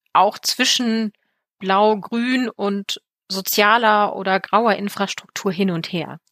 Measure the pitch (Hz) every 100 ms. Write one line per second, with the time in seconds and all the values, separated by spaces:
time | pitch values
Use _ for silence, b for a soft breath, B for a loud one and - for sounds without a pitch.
0 | _ - 202 - - - 262 - 233 226
1 | 214 - _ _ _ _ 190 196 214 214
2 | - 233 247 254 233 - 202 202 202 -
3 | - _ - 185 185 - 208 233 220 208
4 | 208 - 190 190 - 208 233 190 202 -
5 | 196 - - - 196 175 196 165 - 175
6 | 147 156 _